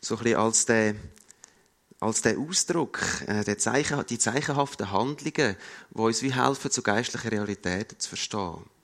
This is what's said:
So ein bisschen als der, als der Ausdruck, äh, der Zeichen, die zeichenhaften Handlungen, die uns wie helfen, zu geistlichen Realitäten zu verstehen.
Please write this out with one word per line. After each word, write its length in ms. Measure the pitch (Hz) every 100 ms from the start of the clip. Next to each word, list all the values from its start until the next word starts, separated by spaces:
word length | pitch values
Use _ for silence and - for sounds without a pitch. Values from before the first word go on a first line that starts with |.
So 160 | - 113
ein 60 |
bisschen 160 | 117 110
als 260 | 110 -
der, 300 | - 113 107 104 - - - - - _ _ _ _ _
als 220 | 107 110
der 160 | 117 104
Ausdruck, 640 | 151 190 - 151 131 - - - 69
äh, 180 | 104
der 140 | 104 104
Zeichen, 440 | 113 127 151 143 -
die 120 | 117
zeichenhaften 720 | 110 127 151 143 139 - 101
Handlungen, 640 | 98 127 147 156 156 123 92 - - -
die 100 | -
uns 220 | 113 113
wie 100 | 135
helfen, 380 | 127 127 135 135
zu 120 | -
geistlichen 460 | 107 104 123 - 113
Realitäten 680 | 107 104 98 90 90 110 -
zu 100 | -
verstehen. 560 | - - 107 90 80 - _